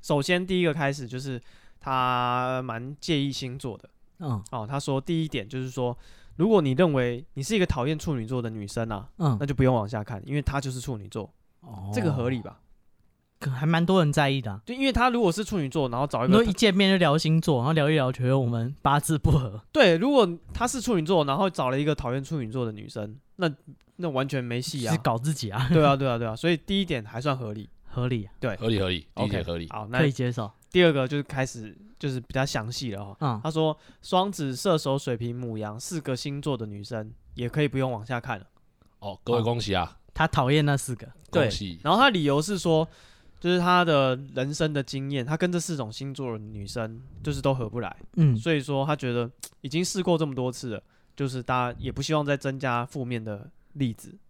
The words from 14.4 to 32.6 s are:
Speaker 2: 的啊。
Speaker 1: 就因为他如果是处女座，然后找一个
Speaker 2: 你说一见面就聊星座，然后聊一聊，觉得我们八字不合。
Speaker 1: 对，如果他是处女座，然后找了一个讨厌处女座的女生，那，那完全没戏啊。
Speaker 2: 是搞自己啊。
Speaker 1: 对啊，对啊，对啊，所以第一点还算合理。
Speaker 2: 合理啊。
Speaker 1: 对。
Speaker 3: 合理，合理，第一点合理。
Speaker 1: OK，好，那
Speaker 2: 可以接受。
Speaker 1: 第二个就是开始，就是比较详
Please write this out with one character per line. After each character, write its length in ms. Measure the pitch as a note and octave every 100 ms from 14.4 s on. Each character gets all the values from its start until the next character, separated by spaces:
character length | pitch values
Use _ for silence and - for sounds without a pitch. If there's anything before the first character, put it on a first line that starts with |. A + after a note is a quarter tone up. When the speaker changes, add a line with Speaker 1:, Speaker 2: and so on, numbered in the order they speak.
Speaker 2:
的 120 | A2+
啊。 100 | G2
Speaker 1:
就 80 | -
因 140 | B3+ C4+
为 40 |
他 200 | A#3 B3+
如 100 | A#3+
果 100 | G3+
是 140 | E3
处 140 | G#3+ G3+
女 100 | C#3
座， 180 | D#3+ C3+
然 100 | A#2
后 60 | C#3+
找 180 | A#2
一 60 | B2+
个 80 | G3+
Speaker 2:
你 60 |
说 60 | A3+
一 20 |
见 200 | F#3 G#3+
面 160 | F#3 G3
就 60 | F#3+
聊 220 | E3+ D3+
星 200 | D#3 D#3+
座， 200 | D#3+ C3+
然 80 | B2
后 80 |
聊 160 | D#3+ D3
一 40 |
聊， 160 | D#3 B2+
觉 160 | B2+ B2+
得 120 | C3+
我 80 | B2
们 280 | A#2 A#2 C#3+
八 180 | C#3 C#3+
字 200 | - D#3
不 140 | E3
合。 280 | D3 B2+ G#2+ -
Speaker 1:
对， 280 | D#4 G#3+ E3
如 120 | B3
果 160 | C#4 G3 E3+ -
他 120 | - A#3+
是 140 | C4+
处 160 | A3 G3
女 60 |
座， 240 | D#3 F#3 C#3+
然 100 | C#3
后 140 | F#3+
找 180 | - C3
了 100 | C3+
一 60 |
个 100 | D3
讨 200 | D3 B2+
厌 100 | C3
处 160 | C3+ D#3+
女 100 | A2+
座 140 | B2
的 80 | A#2
女 160 | G#2 A2
生， 260 | - G#2+ A#2+ _ -
那， 160 | F3 C#3 - C#3 _ -
那 120 | F3
完 200 | C3 C3+
全 140 | C#3
没 180 | B2 A#2+
戏 260 | B2+ D3+ A#2
啊。 60 |
Speaker 2:
是 60 | D#3+
搞 180 | - A#2
自 160 | C#3
己 160 | D3 A2
啊。 180 | G2+ B2+
Speaker 1:
对 120 | D#3+
啊， 120 | D3 C#3
对 120 | C3+
啊， 80 | A#2
对 100 | A#2
啊， 100 | A2
所 120 | E3
以 80 | E3
第 240 | - G3
一 40 |
点 200 | F#3 C3+
还 160 | G#2+ A2+
算 160 | C#3+ C3
合 160 | A2+
理。 160 | G#2+ G2+ -
Speaker 2:
合 220 | - - B2
理 180 | B2
啊。 80 | F#2+ -
Speaker 1:
对。 160 | B2+ G2
Speaker 3:
合 120 | A2
理， 100 | G#2+
合 100 | F#2+
理， 180 | F2+ - -
第 80 |
一 40 | -
点 160 | G2
合 140 | E2 E2+
理。 80 | E2
Speaker 1:
OK， 80 | -
好， 120 | G#2
那 100 | B2+
Speaker 2:
可 80 | C#3
以 60 |
接 180 | C3 B2
受。 180 | B2 G#2 _ _
Speaker 1:
第 140 | F3+
二 80 | E3+
个 140 | C#3 B2+
就 100 | D3
是 60 |
开 200 | C#3 C3+
始， 320 | C3 A#2+ G#2+ - - -
就 100 | D3
是 120 | B2+
比 80 | A#2
较 140 | C3 C3+
详 240 | -